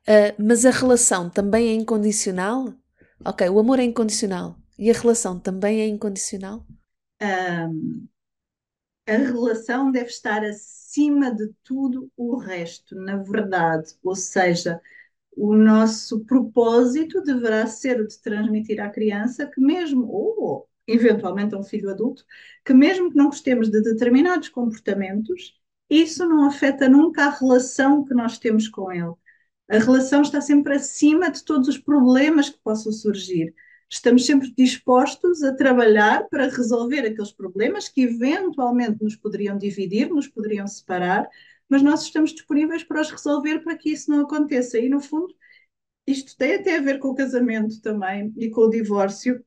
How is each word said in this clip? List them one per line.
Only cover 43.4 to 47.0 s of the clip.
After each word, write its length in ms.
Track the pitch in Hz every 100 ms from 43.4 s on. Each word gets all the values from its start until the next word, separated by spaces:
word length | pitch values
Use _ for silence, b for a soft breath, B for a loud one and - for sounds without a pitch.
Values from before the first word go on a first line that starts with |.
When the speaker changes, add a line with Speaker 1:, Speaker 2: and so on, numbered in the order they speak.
| 302 311
Speaker 2:
para 180 | 339 320
que 140 | 302
isso 200 | 302 -
não 100 | 294
aconteça. 560 | 285 302 294 254 240 226
E, 120 | 254
no 100 | 285
fundo, 340 | - 311 359 _ b b b _ _ _ -
isto 320 | 269 - -
tem 180 | 269 392
até 220 | 381 320
a 40 |
ver 180 | 277
com 100 | 269